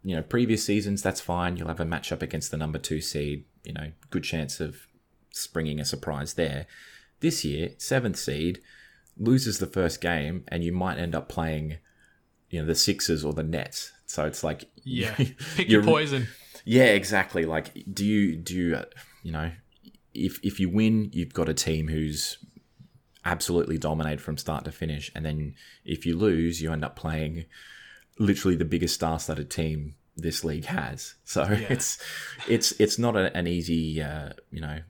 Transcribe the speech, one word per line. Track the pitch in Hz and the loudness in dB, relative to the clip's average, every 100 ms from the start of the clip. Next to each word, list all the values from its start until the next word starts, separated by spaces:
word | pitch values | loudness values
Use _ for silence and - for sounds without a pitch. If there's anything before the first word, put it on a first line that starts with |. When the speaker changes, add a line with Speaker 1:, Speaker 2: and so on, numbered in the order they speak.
Speaker 1:
You | 95 82 | -2 -4
know, | |
previous | 78 120 120 110 - | 0 2 4 2 2
seasons, | 104 101 98 | 2 2 0
that's | 95 92 | 0 -2
fine. | - 87 87 87 | -2 -2 0 -2
You'll | 82 | -4
have | 82 | -4
a | 82 | -2
matchup | 80 - 76 | -2 -4 -6
against | - 80 - | -4 -4 -4
the | 78 | -4
number | 78 76 | -4 -4
two | - 78 | -4 -4
seed. | - 76 73 71 - _ | -2 -4 -4 -4 -10 _
You | - | -12
know, | 76 76 78 - | -10 -10 -14 -6
good | - 73 | -6 -2
chance | 82 71 - | -4 -4 -4
of | 78 - - _ _ _ _ | -6 -8 -20 _ _ _ _
springing | - - 82 78 76 | -12 -6 -2 -2 -2
a | 73 | -4
surprise | 69 - 73 73 | -4 -6 -6 -6
there. | - 80 69 80 - - - _ _ | -2 -2 -2 -8 -16 -20 -20 _ _
This | 160 160 - | 0 0 -2
year, | 73 85 - | -2 -4 -4
seventh | - 135 120 87 | -2 0 0 -2
seed | - 71 85 90 - - - _ _ - | -4 -2 -2 -2 -10 -20 -20 _ _ -2
loses | 110 131 127 98 | 4 4 4 -2
the | 92 | -2
first | 95 85 - | 2 0 0
game, | 87 85 73 87 - | -2 0 -2 -4 -6
and | 85 | -2
you | 85 | -2
might | 90 92 82 | 0 -2 -2
end | 85 80 | -2 -4
up | - | -4
playing, | - 82 78 78 76 _ _ _ _ _ _ _ | -4 -2 -2 -4 -8 _ _ _ _ _ _ _
you | 87 | -4
know, | 78 | 0
the | 80 | 2
Sixers | - 98 - 80 | 2 2 0 0
or | 76 | 0
the | 78 | -2
Nets. | 78 80 - - - - - | -2 -4 -4 -10 -12 -16 -10
So | - 78 | -4 -4
it's | - | -2
like, | 80 76 - - | -4 -4 -10 -16
<laughs> | |
Speaker 2:
Yeah, | 127 123 110 110 | -6 -2 -2 0
Speaker 1:
you, | 135 - 156 160 | 0 0 -6 -2
Speaker 2:
pick | 208 | 8
Speaker 1:
you're | 214 | 8
Speaker 2:
your | 202 | 10
poison. | 156 151 135 113 - - - - | 6 4 0 -2 -6 -20 -12 4
Speaker 1:
Yeah, | 120 127 | 8 10
exactly. | 101 98 101 92 90 80 | 8 4 2 2 0 2
Like, | 80 78 - - | 0 -2 -12 -10
do | 95 101 | -2 2
you, | 107 101 80 | 4 4 2
do | 87 90 | -4 0
you, | 87 80 | 0 0
uh, | - - - - | -4 -14 -20 -14
you | 85 | -6
know, | 78 82 82 _ _ - - _ | -4 -4 -6 _ _ -20 -20 _
if, | - 90 - | -4 -4 -2
if | 98 101 | -4 0
you | 92 | 2
win, | 98 110 110 104 | 4 4 4 2
you've | - 85 | -2 -2
got | - 80 | 0 0
a | |
team | 78 - 80 78 | 0 0 0 0
who's | 78 78 71 - - - - _ _ - - _ _ 90 | 0 -2 -2 -6 -8 -16 -20 _ _ -20 -20 _ _ -4
absolutely | 87 - 87 - 80 | -2 2 2 2 0
dominated | 78 78 78 73 | 0 0 0 -2
from | - 78 | -4 -6
start | - 78 - | -4 -4 -6
to | |
finish. | - 80 73 71 - | -6 -4 -4 -6 -6
And | 78 | -4
then | 76 73 - - - | -2 -4 -8 -20 -18
if | - 78 85 | -6 -4 -2
you | 85 | 2
lose, | 107 82 82 82 | 4 4 2 0
you | 80 | -2
end | 78 76 | -2 -4
up | - | -6
playing | 78 78 78 82 80 - - - - - _ - | -4 -2 -2 -6 -10 -16 -20 -20 -20 -20 _ 0
literally | 104 98 95 85 | 2 4 4 2
the | 80 | 2
biggest | 85 85 - | 2 0 0
star-studded | 85 80 - 78 71 | 0 0 -2 -6 -4
team | - 80 78 73 76 _ - | -2 -2 -2 -6 -12 _ -6
this | 82 - | -4 -2
league | 82 76 - | -4 -4 -4
has. | 185 - 135 - - - | -4 -4 -8 -14 -16 -6
So | - | 0
<laughs> | 80 | 2
Speaker 2:
Yeah. | 107 190 | 2 2
Speaker 1:
it's, | 127 - - - - - - - | -2 -2 -4 -10 -12 -12 -12 0
it's, | 110 - - | 2 2 4
it's | 104 - | 2 4
not | 117 110 | 2 4
a, | 95 90 | 2 2
an | 87 | 0
easy, | 87 82 82 80 78 | 0 0 0 0 -2
uh, | 73 76 71 - _ | -4 -6 -10 -14 _
you | 80 | -8
know | 78 76 | -8 -8